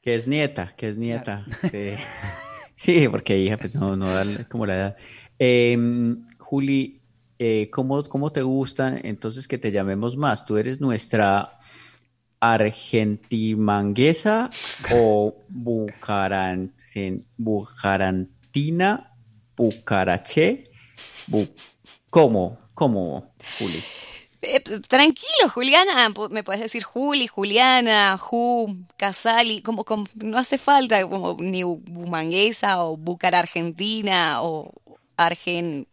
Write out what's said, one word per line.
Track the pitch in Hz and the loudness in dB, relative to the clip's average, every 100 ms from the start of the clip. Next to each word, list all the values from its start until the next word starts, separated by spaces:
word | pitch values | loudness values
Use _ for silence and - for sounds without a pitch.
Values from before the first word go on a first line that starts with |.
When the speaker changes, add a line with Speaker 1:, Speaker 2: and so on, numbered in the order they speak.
Speaker 1:
Que | - 117 | -2 -2
es | 117 | 0
nieta, | 147 147 - 92 - | 0 -2 -4 -10 -8
que | 110 | -8
es | 107 | -6
nieta | 117 117 120 101 101 110 | -6 -6 -8 -10 -10 -6
Speaker 2:
Claro. | 185 | -6
Speaker 1:
de | 104 101 104 - - 101 - | -6 -8 -8 -12 -14 -14 -14
<laughs> | - - - - | -16 -18 -20 -4
Sí, | - 170 135 | 2 4 4
porque | 104 - 98 | 2 0 2
hija, | 95 107 | 2 -2
pues | 98 | -6
no, | - 95 95 | -4 -2 -2
no | 95 | 0
da | 95 98 101 117 | 0 -2 -6 -10
como | 117 104 | -6 -4
la | 92 | -2
edad. | 98 98 - - - _ | -4 -8 -20 -20 -20 _
Em, | 127 123 120 120 120 120 117 117 - _ | 2 4 4 2 0 0 -2 -4 -10 _
Juli, | - 139 139 139 131 - _ _ _ _ | -6 -4 0 0 -2 -10 _ _ _ _
eh, | 117 110 107 | 0 0 -2
¿cómo, | - 131 139 | -4 -2 -2
cómo | 147 139 147 | -2 -4 -2
te | 147 | -2
gusta | 131 135 131 - 131 131 | -2 0 -2 -2 -2 -2
entonces | - 101 110 123 131 | -8 -8 -8 -10 -8
que | 127 | -4
te | 113 | -2
llamemos | 101 98 98 117 131 | -2 -2 -2 -4 -2
más? | 147 104 - | -2 -2 -2
¿Tú | 107 | -2
eres | 117 135 | -2 -2
nuestra | 139 110 - 113 101 98 - - _ - - _ _ _ _ _ | -2 -2 0 2 4 2 -2 -14 _ -20 -20 _ _ _ _ _
argentimanguesa | 117 113 107 113 - 117 107 104 _ 113 110 107 107 104 101 101 143 165 214 220 254 - - - - | 2 4 2 0 -2 0 0 -2 _ -2 -2 0 0 0 0 2 2 2 0 0 -2 -8 -12 -10 2
o | 120 113 104 107 - _ | 4 6 4 2 -4 _
bucaran-, | 127 120 113 107 - - 101 95 98 92 92 95 _ _ 104 98 92 - - | -8 -4 -4 -4 -8 -4 -2 0 0 -2 -4 -6 _ _ -8 -6 -8 -12 -6
bucarantina, | 110 104 101 - 98 98 95 92 92 _ _ 143 147 170 185 214 - _ _ _ _ - | -4 -2 -6 -6 -2 0 0 -2 -4 _ _ -4 -2 0 0 0 -8 _ _ _ _ 0
bucarache? | 117 107 - 101 92 90 - - 175 269 - _ _ - - - - | 0 0 0 0 2 0 0 2 2 0 -8 _ _ -20 -20 -18 -2
Bu-, | 107 98 - - _ _ _ _ | -2 -2 -6 -20 _ _ _ _
¿cómo? | 170 139 107 92 120 _ | 6 6 4 -2 -6 _
¿Cómo, | - 147 104 87 67 - _ - - | 0 0 2 -2 -6 -10 _ -16 -8
Juli? | 107 82 - - - - _ _ | -6 -6 -12 -18 -20 -20 _ _
Speaker 3:
Eh, | - 277 | -2 -2
p-, | - 208 | -2 -12
tranquilo, | - 262 302 269 508 640 339 | 0 6 6 4 -2 2 2
Juliana, | - 262 302 392 277 226 | 2 4 4 6 4 2
po-, | 196 208 | 0 -6
me | 214 | -6
podés | 196 202 | -6 -6
decir | 226 233 | -6 -8
Juli, | 196 240 285 285 240 | -8 -4 -2 0 -2
Juliana, | - 202 214 254 254 233 214 202 185 | -4 0 4 6 6 6 4 4 2
Ju, | - 233 240 240 220 185 180 - | -2 -2 0 0 -2 -6 -14 -6
Casali, | 202 190 233 226 233 214 | -4 -2 2 2 2 0
como, | - 220 - | -6 -6 -4
como, | 214 202 214 | -4 -4 -10
no | 214 226 | -4 -2
hace | 254 277 | 0 -2
falta | - 285 254 214 185 | 4 4 6 2 0
como | 190 180 - | -4 -4 -4
ni | 180 185 | -4 -2
bu-, | 180 165 - | -4 -6 -10
bumanguesa | 175 175 165 160 180 214 226 202 185 | -12 -6 -4 0 2 2 2 0 0
o | 165 160 | -2 -4
bucara | 160 175 185 180 | -6 0 2 2
argentina | 170 170 170 165 202 220 208 180 160 131 | 2 -4 -6 -4 -4 -2 0 2 2 0
o | 165 156 - - _ - _ - | -4 -6 -12 -20 _ -20 _ 2
argen | 170 170 - 175 170 143 - | 2 2 -4 -4 -4 -6 -10